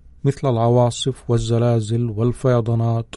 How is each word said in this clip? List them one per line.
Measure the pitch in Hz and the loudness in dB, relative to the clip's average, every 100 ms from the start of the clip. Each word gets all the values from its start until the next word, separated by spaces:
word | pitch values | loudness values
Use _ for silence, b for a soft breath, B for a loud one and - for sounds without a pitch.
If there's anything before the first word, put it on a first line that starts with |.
| - - | -20 -6
مثل | 139 135 143 | -2 -2 0
العواصف | 117 117 120 120 - - 123 - | 0 2 4 2 0 -6 -6 -2
والزلازل | 120 113 117 120 117 104 117 120 | -2 0 0 2 0 0 -2 -2
والفيضانات | 104 120 120 131 123 117 113 117 113 113 | -2 -2 0 0 2 2 0 0 -2 -6